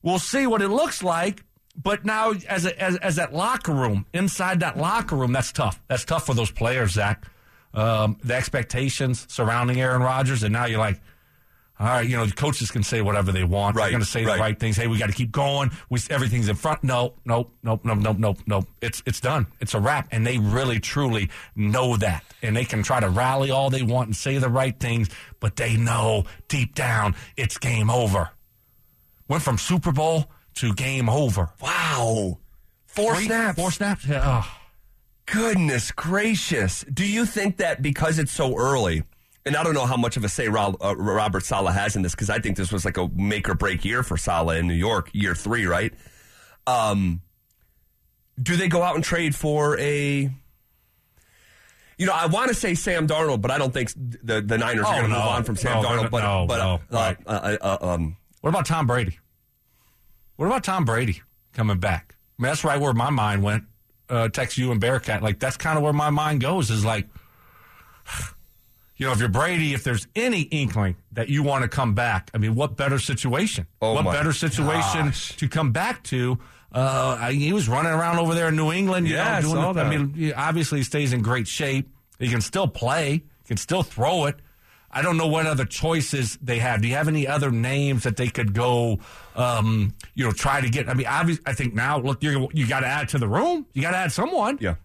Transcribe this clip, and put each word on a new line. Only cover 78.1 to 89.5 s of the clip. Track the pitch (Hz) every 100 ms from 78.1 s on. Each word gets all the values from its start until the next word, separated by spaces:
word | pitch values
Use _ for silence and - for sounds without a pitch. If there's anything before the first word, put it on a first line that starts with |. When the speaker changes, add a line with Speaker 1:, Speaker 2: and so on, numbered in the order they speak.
| 170
Speaker 1:
over | 165
there | 170 165
in | 156
New | 156
England, | 175 196 185 170
you |
Speaker 2:
Yeah, | 156
Speaker 1:
know, | 208 202
Speaker 2:
I |
Speaker 1:
doing | 151
Speaker 2:
saw | 160 170
Speaker 1:
the, | 180
I |
Speaker 2:
that. | 143 151
Speaker 1:
mean, | 139
he | 151 156
obviously | - 151 160 156 147
stays | 123 147 139
in | 123
great | 110 127 107
shape. | - 143 135 - - _ -
He | 123
can | 117
still | - 190 175
play, | - 120 156 143 156 - _ -
can | 104
still | - 185
throw | - - 135 180 147
it. | 147 - _ _ - _
I | 131
don't | 160 165
know | 160
what | 160 160
other | 139
choices | 113 - 160 165 131 143 113 -
they | 123 120
have. | 123 113
Do | 113
you |
have | 135 156
any | 156 135
other | 143 139
names | 117 123 139 139 127
that | 123 107
they | 123
could | - 110
go, | 101 123 120 117 104 - - - -
um, | 123